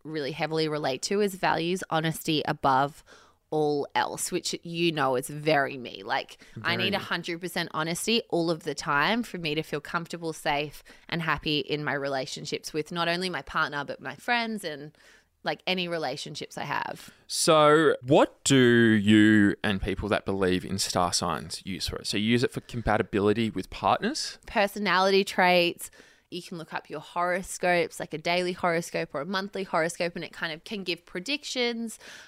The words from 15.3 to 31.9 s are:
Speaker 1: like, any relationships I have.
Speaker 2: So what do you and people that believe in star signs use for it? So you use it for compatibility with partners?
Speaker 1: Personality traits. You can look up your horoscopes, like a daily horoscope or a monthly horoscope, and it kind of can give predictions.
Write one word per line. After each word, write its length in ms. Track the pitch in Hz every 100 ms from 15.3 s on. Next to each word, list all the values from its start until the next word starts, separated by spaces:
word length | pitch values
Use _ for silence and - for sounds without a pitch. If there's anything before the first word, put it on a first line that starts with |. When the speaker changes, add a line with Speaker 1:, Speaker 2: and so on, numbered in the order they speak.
| _
Speaker 1:
like, 180 | 170 156 -
any 180 | 185 175
relationships 680 | 170 147 147 151 151 - -
I 60 |
have. 460 | 147 135 - - - - -
Speaker 2:
So 680 | - - 156 151 151 151 -
what 400 | 123 165 285 -
do 120 | - 139
you 1000 | 120 120 117 110 101 107 107 107 101 -
and 180 | 104 95
people 280 | 107 95 101
that 160 | 101 -
believe 380 | 98 92 92
in 120 | - 98
star 340 | - 98 87
signs 480 | - 90 71 80 -
use 240 | - 82 -
for 80 | -
it? 100 | -
So 80 | 104
you 60 |
use 180 | 107 120
it 80 | 131
for 80 | -
compatibility 880 | - 120 113 107 101 107 101 107 113
with 220 | 92 -
partners? 640 | - 98 120 208 311 - - -
Speaker 1:
Personality 800 | 226 202 214 202 180 190 196
traits. 640 | 196 - 180 180 175 - - - - _ _
You 120 | 175
can 160 | - 170
look 160 | 151
up 160 | 165 -
your 100 | 156
horoscopes, 1000 | - 180 175 180 185 - 180 175 165 -
like 120 | 160
a 60 | 151
daily 340 | 170 175 180
horoscope 580 | 180 180 165 170 170 165
or 60 | 147
a 40 | 165
monthly 360 | 196 196 196
horoscope, 540 | 190 175 160 - 170 175
and 80 |
it 80 | 156
kind 200 | - 170
of 120 | 156
can 180 | - 214
give 240 | 180 170 -
predictions. 920 | 180 185 294 - 262 240 233 226